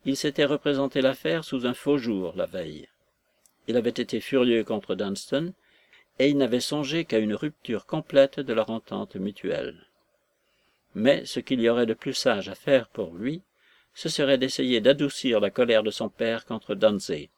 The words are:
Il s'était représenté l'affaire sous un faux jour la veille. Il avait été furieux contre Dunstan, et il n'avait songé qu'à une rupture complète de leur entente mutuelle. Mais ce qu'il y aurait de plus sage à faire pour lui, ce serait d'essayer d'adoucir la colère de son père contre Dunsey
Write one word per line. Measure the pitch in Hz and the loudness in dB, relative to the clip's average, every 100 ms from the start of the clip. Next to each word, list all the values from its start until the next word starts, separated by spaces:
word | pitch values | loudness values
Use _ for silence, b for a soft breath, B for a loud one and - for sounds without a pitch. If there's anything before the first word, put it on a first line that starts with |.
Il | - 135 | -2 -2
s'était | 151 139 | -2 2
représenté | 143 147 147 135 139 139 | 2 2 0 0 0 2
l'affaire | 131 131 156 165 | 0 0 -4 -4
sous | 160 131 123 | -4 -2 -2
un | |
faux | 127 147 143 | -2 0 0
jour | 117 101 87 90 | 0 -2 -4 -4
la | 82 | -6
veille. | 92 80 76 - _ _ _ _ _ _ _ - | -6 -10 -12 -18 _ _ _ _ _ _ _ -2
Il | 120 | 0
avait | 117 | 0
été | 117 117 113 | -2 -4 -4
furieux | - 135 123 117 | 0 2 4 2
contre | 107 110 - | 2 -4 -4
Dunstan, | 95 101 98 - 135 170 - b b b b b - | -4 -4 -6 -4 -4 -4 -10 b b b b b 0
et | 139 | 2
il | 139 | 4
n'avait | 123 123 | 2 0
songé | - 147 135 160 | 0 -4 -2 -4
qu'à | 160 113 | 0 0
une | 107 | 0
rupture | 104 151 - - 107 - | -2 -6 -8 -6 -6 -4
complète | 156 - 139 139 - | -6 2 4 4 2
de | 135 | -2
leur | 113 - | -2 0
entente | 113 - 101 104 98 | -4 -6 -10 -8 -6
mutuelle. | 101 104 90 - - 85 _ _ _ _ _ _ _ _ _ _ _ | -8 -6 -4 -4 -6 -12 _ _ _ _ _ _ _ _ _ _ _
Mais | 95 117 143 | 0 2 2
ce | - - | -2 -8
qu'il | - 127 | -2 2
y | 113 | 2
aurait | 117 113 | 2 0
de | |
plus | 110 143 | -2 -4
sage | 127 131 104 98 | 0 0 0 -4
à | |
faire | 95 - 135 113 | -8 2 2 2
pour | - 87 | -8 -8
lui, | 85 120 165 _ b b b b | -6 -8 -8 _ b b b b
ce | - 165 | -10 -6
serait | - 139 135 | -2 2 2
d'essayer | 131 - 131 120 | 2 -2 0 4
d'adoucir | 113 143 143 - 131 110 | 4 4 0 -2 0 2
la | 101 | 0
colère | - 120 110 | 0 2 2
de | 107 | 2
son | - 110 | -4 -8
père | - 117 113 | -4 -4 -4
contre | - 113 - | -6 -10 -6
Dunsey | 98 107 101 - 78 - | 2 2 2 -4 -8 -8